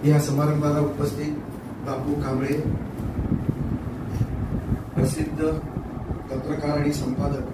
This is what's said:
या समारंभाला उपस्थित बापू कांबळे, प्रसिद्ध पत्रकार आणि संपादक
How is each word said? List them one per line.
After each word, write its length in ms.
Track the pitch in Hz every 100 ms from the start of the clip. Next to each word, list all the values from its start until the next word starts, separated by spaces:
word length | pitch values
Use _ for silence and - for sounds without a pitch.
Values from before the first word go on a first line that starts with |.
| 143
या 120 | 151
समारंभाला 600 | 143 143 151 147 147 151
उपस्थित 520 | 143 135 143 - 151 147 - - - - 139
बापू 280 | 135 131
कांबळे, 460 | 147 139 131 135 147 - - - - - - - - - - - - - - - - - - - - - - -
प्रसिद्ध 500 | - 143 156 156 151 156 156 - - - - - - -
पत्रकार 480 | 131 147 156 147 147
आणि 140 | 143
संपादक 540 | 147 - - 196 135 -